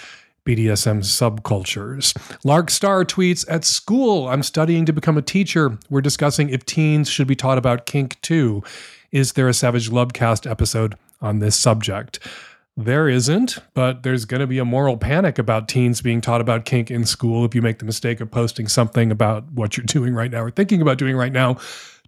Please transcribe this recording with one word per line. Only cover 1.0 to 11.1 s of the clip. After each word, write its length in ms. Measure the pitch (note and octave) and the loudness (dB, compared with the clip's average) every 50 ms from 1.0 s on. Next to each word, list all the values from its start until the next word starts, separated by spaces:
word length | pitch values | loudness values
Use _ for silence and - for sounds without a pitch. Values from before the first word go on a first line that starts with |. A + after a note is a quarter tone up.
| G2 | 0
subcultures. 1120 | G2 - - B2 A#2 G#2+ A2 - - G#2+ G2 F#2 - - G2+ G2+ A#2 C3 C#3 - - - - - - - - - | -2 0 0 0 0 0 -2 -4 -2 -2 -2 -2 -4 -8 -8 -8 -10 -6 -4 -2 -2 -2 -4 -8 -16 -10 -4 0
Lark 260 | C3+ D3 E3+ E3+ - | 2 4 4 4 2
Star 340 | - - - G3 G3 F#3+ F3+ | 0 0 2 2 2 2 2
tweets, 400 | - - F#3+ F#3 F3+ F3+ - - | 0 0 2 2 2 2 0 -2
"At 200 | - D#3+ E3 - | -4 -4 -2 0
school, 600 | - - - - - G#3+ C4 C4+ A3+ G3+ E3 C3 B2+ | 0 -2 -2 0 0 0 2 4 2 2 2 0 0
I'm 140 | B2+ C#3+ C#3 | 0 -2 -2
studying 440 | - - D#3 D#3 E3 E3+ E3 E3 | 0 0 2 2 4 2 2 2
to 60 | D#3 D#3 | 2 0
become 240 | D3+ - E3 D#3 D3 | 0 2 2 2 2
a 40 | C#3 | 0
teacher. 560 | - - F#3+ G3+ - - E3+ D3+ C3+ A2+ G#2+ - - | 0 0 0 0 0 2 2 2 2 0 -4 -6 -2
We're 100 | C#3+ C#3 | -2 0
discussing 480 | C3+ C#3+ - - D3 D3 C#3+ - D3 C#3+ | 0 0 0 0 0 0 2 0 0 0
if 160 | C3 B2+ - | -2 -4 -6
teens 460 | - - E3 D#3 D3+ D3+ D3+ C#3+ - | -4 -2 0 2 4 4 2 2 0
should 160 | - - C#3 | 0 0 0
be 100 | C3 C3+ | 0 0
taught 220 | - - C3 C3+ B2+ | 0 0 0 2 2
about 260 | A#2+ B2+ A#2+ B2 - | 2 2 0 0 -2
kink 340 | - - C#3+ C3+ B2 - - - | -4 -2 -2 -2 -4 -6 -8 -4
too. 400 | - E3 D#3+ C#3 A2+ G#2 G2 - - - - - - - - _ _ - | 0 2 2 2 2 0 -2 -6 -10 -14 -20 -20 -20 -20 -20 _ _ 0
Is 220 | C#3 C3+ A#2+ - | 0 0 0 2
there 140 | C#3 C3 B2+ | 2 2 2
a 60 | A#2 | 2
Savage 360 | - C3+ B2 A#2+ A#2+ A2+ A2+ | 2 2 0 0 0 -2 0
Lovecast 600 | A#2 B2 B2 B2 - - A#2 A2+ A2+ - - B2+ | 0 0 0 0 0 0 0 0 0 0 -2 -4
episode 460 | A2 - - - - A2+ A2 A2 - - _ _ | -4 -2 -2 0 0 0 -2 -2 -4 -8 _ _